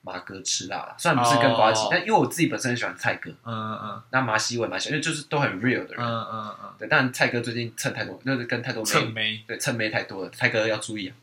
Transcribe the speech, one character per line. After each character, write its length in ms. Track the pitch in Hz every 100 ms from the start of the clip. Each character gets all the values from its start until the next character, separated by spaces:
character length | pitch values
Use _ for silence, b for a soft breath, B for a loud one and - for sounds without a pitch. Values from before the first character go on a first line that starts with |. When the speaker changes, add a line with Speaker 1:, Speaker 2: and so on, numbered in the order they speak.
Speaker 1:
马 160 | - 92
哥 220 | - 98
吃 260 | - - 95
辣 100 | 95
啦， 180 | - -
虽 140 | 175
然 100 | 135
不 80 | 120
是 80 | 117
跟 120 | 123
瓜 200 | 110 110
吉， 80 | 110
Speaker 2:
哦。 60 | 107
Speaker 1:
但 80 | 175
因 80 | 220
为 60 |
我 120 | 208 127
自 160 | -
己 60 | 156
本 100 | 107
身 120 | 127
很 80 | 120
喜 80 | 98
欢 100 | 90
蔡 180 | 120 92
哥， 120 | - -
Speaker 2:
嗯， 100 | 117
嗯， 260 | 113 110 107
嗯。 200 | 107 104 -
Speaker 1:
那 100 | 131
麻 160 | 127 110
西 200 | - 120
我 80 | 107
也 60 |
蛮 80 | 92
喜 60 | 107
欢， 60 |
因 40 | 151
为 60 |
就 80 | 156
是 120 | 147
都 140 | - 151
很 220 | 127 95
real 240 | 123 101 -
的 80 |
人。 40 | -
Speaker 2:
嗯， 280 | 120 113 104
嗯， 240 | 110 107 101
嗯。 120 | 98 -
Speaker 1:
对， 80 | 107
但 220 | 151 127
蔡 160 | 127 131
哥 140 | 120
最 120 | 120
近 200 | 117 117 -
蹭 180 | 123
太 120 | 110 95
多， 120 | 92
那 140 | 131 131
是 80 | 120
跟 180 | 120
太 80 | 131
多 100 | 113
妹 80 | 110
Speaker 2:
蹭 240 | 156 120
妹。 300 | 110 110 107 -
Speaker 1:
对， 120 | 110
蹭 180 | - 120
妹 140 | 110
太 140 | 107
多 200 | - 98
了， 60 | 87
蔡 180 | - 123
哥 180 | 113 110
要 120 | 107
注 200 | - 107
意 120 | 92
啊。 60 | -